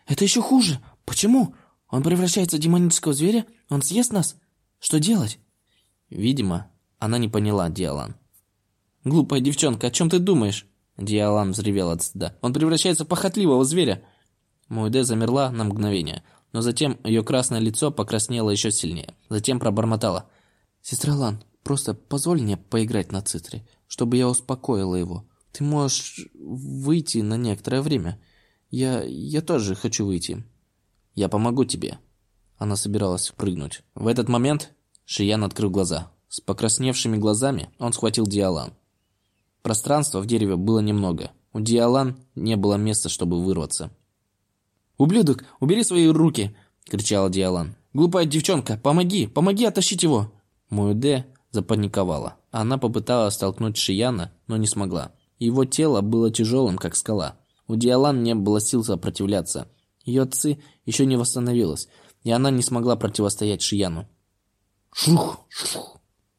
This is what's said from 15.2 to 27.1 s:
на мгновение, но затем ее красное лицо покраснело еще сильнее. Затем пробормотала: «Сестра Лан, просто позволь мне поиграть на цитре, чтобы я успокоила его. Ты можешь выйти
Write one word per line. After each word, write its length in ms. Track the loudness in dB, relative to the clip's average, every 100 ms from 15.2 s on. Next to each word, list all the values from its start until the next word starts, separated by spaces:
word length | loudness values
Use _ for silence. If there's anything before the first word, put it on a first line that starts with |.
| 2 2 0
на 140 | 0
мгновение, 580 | -2 -2 0 -2 -4 -8 -14 _ _
но 80 | -4
затем 380 | -2 0 -2 -2
ее 220 | 0 0
красное 340 | 2 0 0 0
лицо 320 | 0 0 -2
покраснело 600 | -2 -2 -2 -2 -2 0
еще 200 | 0 0
сильнее. 440 | -2 -4 -6 -10 -18 _
Затем 280 | -4 -2 0
пробормотала: 720 | 0 0 0 0 -2 -4 -8 _ _ _ _ _
«Сестра 320 | -10 -4 -2
Лан, 280 | 0 0 -4 -10 _
просто 320 | -4 -4 -2
позволь 480 | -6 -6 -4 0 0
мне 160 | 0 -2
поиграть 540 | -2 -2 0 -2 -2
на 100 | -6
цитре, 440 | -6 -8 -10 -16 -16 _ _
чтобы 300 | -4 0 2
я 100 | 2
успокоила 640 | 0 -4 -6 -2 -2 0
его. 300 | -2 -4 -8 -12 _ _
Ты 120 | -6
можешь 640 | -2 0 0 -2 -6 -14 -20
выйти 840 | -18 -12 -10 -10 -6 0 0 0